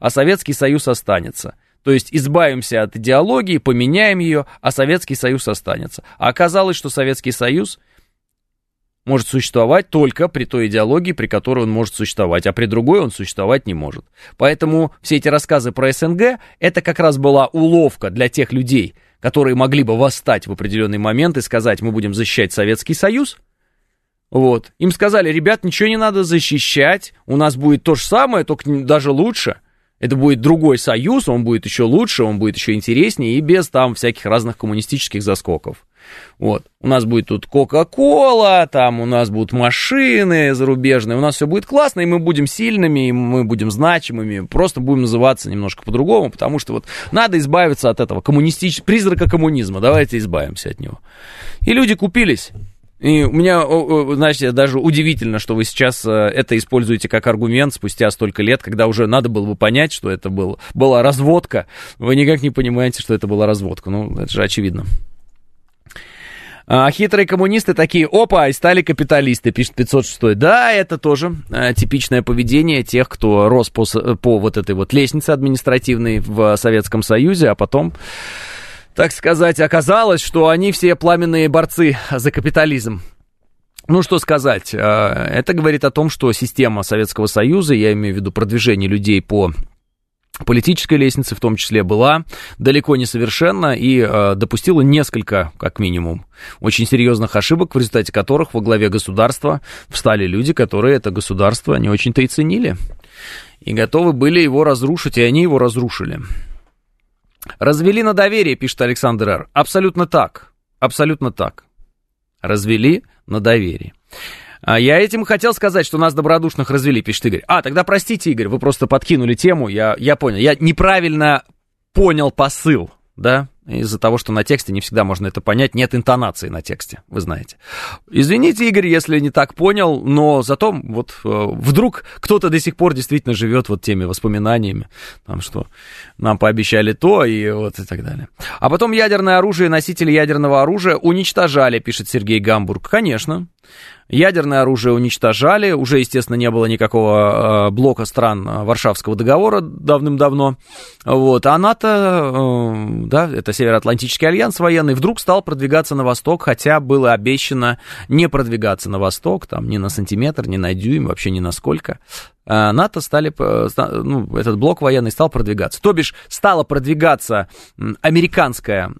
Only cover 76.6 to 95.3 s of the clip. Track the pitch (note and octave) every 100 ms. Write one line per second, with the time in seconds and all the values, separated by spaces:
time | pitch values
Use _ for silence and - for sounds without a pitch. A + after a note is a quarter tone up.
76.6 | A#2+ A2 G#2 A2 - A2 D3+ F#3+ C#3+ G#2
77.6 | G2+ C#3 E3 - - - - - - -
78.6 | - - - - E3 - D#3+ E3 E3+ E3
79.6 | D#3 D#3+ C#3 G#3 A3+ E3+ - E3 D#3+ E3
80.6 | G3 F#3+ F3 E3+ E3 F3 E3+ E3 D#3+ D#3+
81.6 | D#3+ - E3 C3+ - C3+ A#2+ - B2+ D#3
82.6 | D#3 C#3 A2+ G2 - - _ _ _ _
83.6 | _ - - E3+ F3 F3 - D3+ C3+ G#2
84.6 | - G#2+ G#2 G#2+ G#2 - A#1+ - - F3
85.6 | D#3 D3+ C#3+ D#3 D#3 - C3 A2 B2 -
86.6 | B2 G#2+ G2 A2 G#2+ - G#2+ - A#2 F#3
87.6 | D#3+ B2 G#2+ G#2 G#2 F#2+ G2 G2 G2+ A2+
88.6 | A2+ G2+ G2 G#2 G2+ G2 - G#2 F#2 D#2+
89.6 | - _ _ _ _ _ _ - - A#2+
90.6 | C#3 F3+ - D3+ C3+ C3 C3 A2 A#2 A2
91.6 | - G#2+ F#2+ G#2 B2+ D#3+ D#3+ - - -
92.6 | A#2+ C#3+ - C3+ B2 A#2 A2+ - E3+ G3
93.6 | D#3+ C3 B2 C3 A2+ G#2+ G2+ G2 G#2 A#2
94.6 | - E3+ C#3 D3 C#3 A#2+ E2+